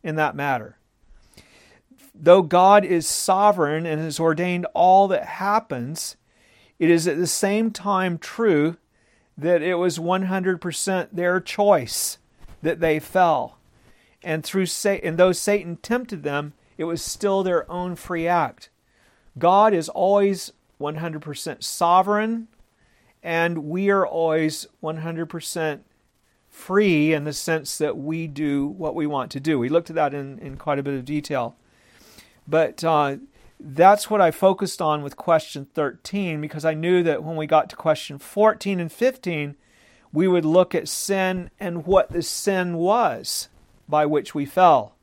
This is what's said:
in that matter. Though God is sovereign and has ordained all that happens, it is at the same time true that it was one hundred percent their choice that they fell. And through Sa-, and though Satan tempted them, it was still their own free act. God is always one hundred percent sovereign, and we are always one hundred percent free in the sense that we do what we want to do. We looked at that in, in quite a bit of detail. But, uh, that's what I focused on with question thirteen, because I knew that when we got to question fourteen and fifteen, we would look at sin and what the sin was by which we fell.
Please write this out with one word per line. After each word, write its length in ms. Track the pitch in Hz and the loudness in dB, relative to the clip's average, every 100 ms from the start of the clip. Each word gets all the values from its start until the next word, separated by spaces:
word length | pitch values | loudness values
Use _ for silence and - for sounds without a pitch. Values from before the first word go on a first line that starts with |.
in 100 | 165 | -4
that 220 | 156 147 113 | -2 -2 -2
matter. 400 | 143 123 107 _ _ _ _ - _ - _ _ _ _ _ _ - | -4 -4 -6 _ _ _ _ -20 _ -20 _ _ _ _ _ _ -20
Though 280 | - 156 190 | 0 6 6
God 420 | 160 175 190 208 | 6 4 8 6
is 240 | 190 175 151 | 4 -2 -2
sovereign 760 | - - 190 208 185 147 156 170 | -4 0 4 4 2 0 -2 -4
and 140 | 156 | -4
has 200 | 160 147 | -6 -2
ordained 460 | 165 156 180 180 175 | 0 0 -2 -4 -4
all 420 | - 180 190 196 | 2 6 6 4
that 160 | 185 | 0
happens, 920 | - - 196 214 226 131 123 165 - - _ _ _ _ _ _ | -4 -6 -2 -2 -2 -8 -6 -8 -12 -14 _ _ _ _ _ _
it 120 | 165 | 2
is 180 | 170 170 | 4 2
at 80 | 151 | -2
the 100 | 175 | -2
same 460 | - 196 208 226 | 0 0 0 -2
time 460 | 214 202 190 185 165 | -4 -2 0 0 -4
true 580 | - - 226 151 156 170 _ _ _ _ _ - | -10 -2 2 2 0 -4 _ _ _ _ _ -6
that 260 | 156 175 | 0 2
it 120 | 160 | 2
was 240 | 175 180 156 | 0 -2 -2
one 280 | 170 185 190 | -2 -2 -2
hundred 340 | 190 185 180 | -2 -2 -4
percent 560 | 175 151 - 190 160 175 | -6 -6 -4 -4 -4 -2
their 240 | 180 185 | -2 -2
choice 760 | 180 - 202 175 120 - - - _ _ - - | -4 0 4 4 2 -6 -6 -8 _ _ -20 -6
that 160 | 156 170 | -4 0
they 220 | 160 156 | 0 0
fell. 580 | - 190 175 147 120 _ _ _ _ _ _ _ | 0 2 4 2 -2 _ _ _ _ _ _ _
And 220 | 175 160 | -6 -6
through 220 | - 190 180 | -2 -2 -2
Sa-, 240 | - 202 | -2 -2
and 280 | 196 170 165 | -2 -4 4
though 140 | 185 | 4
Satan 460 | 175 - 208 170 170 | 4 0 0 -2 -12
tempted 440 | - 240 240 185 | -4 -4 -4 -8
them, 300 | 147 143 147 _ _ - | -4 -4 -6 _ _ -8
it 60 | |
was 180 | 165 165 | -6 -6
still 400 | - - 202 196 | -8 -4 0 0
their 260 | 185 175 - | 0 -2 -2
own 280 | 175 180 170 | -8 -8 -10
free 320 | - 175 165 | -8 -4 0
act. 420 | 175 135 - - _ _ _ _ _ _ 131 | 0 -2 -6 -20 _ _ _ _ _ _ 0
God 380 | 165 196 220 | 4 6 6
is 140 | 185 156 | 2 -2
always 640 | - 190 202 202 185 - _ _ _ | -2 2 4 2 0 -8 _ _ _
one 180 | 147 156 | -8 -6
hundred 260 | 170 151 | -8 -8
percent 420 | 151 139 170 139 | -12 -12 -10 -10
sovereign, 840 | - - 170 180 190 208 220 233 226 _ _ _ _ _ _ _ | -10 -2 4 4 4 0 0 -4 -10 _ _ _ _ _ _ _
and 400 | 170 165 170 165 | -4 0 0 -2
we 260 | 151 180 202 | -6 -2 2
are 160 | 196 180 | 2 0
always 640 | 165 165 160 156 - - _ | 0 0 2 0 -4 -14 _
one 200 | 156 160 | -10 -8
hundred 280 | 165 165 165 | -8 -8 -8
percent 580 | 170 - 175 156 143 _ _ _ _ _ _ _ - | -8 -10 -4 -4 -6 _ _ _ _ _ _ _ -20
free 500 | - 190 208 156 151 | 0 2 4 4 2
in 120 | 156 | 0
the 80 | 147 | -2
sense 460 | 139 - 160 139 - | -6 -2 -4 -4 -4
that 180 | 147 - | -4 -2
we 300 | 143 160 165 | -6 -6 -8
do 400 | 139 151 143 143 | -6 -2 -2 -2
what 280 | 185 160 | -6 -6
we 120 | 160 147 | -4 -4
want 240 | 143 120 | -4 -6
to 80 | 139 | -6
do. 180 | 147 143 | -2 0
We 100 | 120 | 2
looked 220 | 165 170 | 0 0
at 60 | 165 | -2
that 180 | 147 | -2
in, 240 | 143 139 135 | -4 -10 -14
in 180 | 143 135 | -16 -10
quite 220 | - 139 | -4 -4
a 40 | |
bit 120 | 139 | -2
of 100 | 135 | -6
detail. 520 | 123 147 - 139 120 _ _ _ _ _ _ - - _ - | -6 -8 -4 -6 -6 _ _ _ _ _ _ -20 -20 _ -2
But, 380 | 156 151 - | 2 2 0
uh, 320 | 160 156 143 139 269 _ - _ | 0 2 2 -4 -12 _ -20 _
that's 460 | 147 139 180 208 - | -12 6 6 6 2
what 100 | 214 | 2
I 120 | 180 | 2
focused 500 | - 196 196 196 - | 4 2 2 -4 -2
on 200 | 156 151 | -2 -2
with 140 | 143 - | -6 -8
question 500 | - 160 - 143 139 | 0 0 0 -14 -10
thirteen, 680 | - 147 - - 202 185 156 | -4 -4 -6 -8 -6 -4 -6
because 240 | 151 156 | -8 -4
I 100 | 160 | -4
knew 300 | 156 170 180 | -2 2 2
that 180 | 165 147 | 2 -2
when 140 | 156 160 | -4 -6
we 100 | 156 | 2
got 240 | 160 - | 2 2
to 60 | - | -4
question 420 | 160 151 - 139 | -2 -2 -4 -16
fourteen 640 | - 202 214 214 196 185 | -10 2 2 2 -4 -4
and 100 | 165 | -6
fifteen, 640 | - 254 254 180 160 143 143 _ _ _ _ _ | -2 -2 -2 -8 -6 -8 -12 _ _ _ _ _
we 140 | 147 185 | 0 2
would 180 | 180 | 2
look 300 | 156 175 180 | 4 4 4
at 140 | 175 - | 0 -4
sin 600 | - - 196 185 185 180 _ | -8 -4 -2 -2 -4 -10 _
and 260 | 208 170 156 | -8 -8 2
what 240 | 190 - | 2 2
the 120 | 170 | -4
sin 540 | 151 - - 190 180 170 | -6 -4 0 0 -2 -2
was 720 | 175 226 202 117 - - - _ _ _ - | 0 2 0 -2 -8 -8 -10 _ _ _ -2
by 160 | 151 | 0
which 300 | 151 151 - | 2 0 -2
we 120 | 151 143 | -6 -4
fell. 500 | - 180 139 104 _ | 4 6 6 2 _